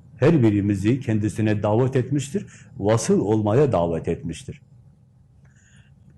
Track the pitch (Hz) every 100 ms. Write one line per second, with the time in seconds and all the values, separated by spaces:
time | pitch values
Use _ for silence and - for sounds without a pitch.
0 | - - 139 165 113 101 101 101 101 131
1 | 117 107 104 98 107 104 104 110 127 127
2 | 123 143 131 202 202 - - - 95 117
3 | - 202 98 110 104 113 147 90 85 82
4 | - 85 85 82 - - - - - _
5 | _ _ _ _ - _ _ - _ -
6 | -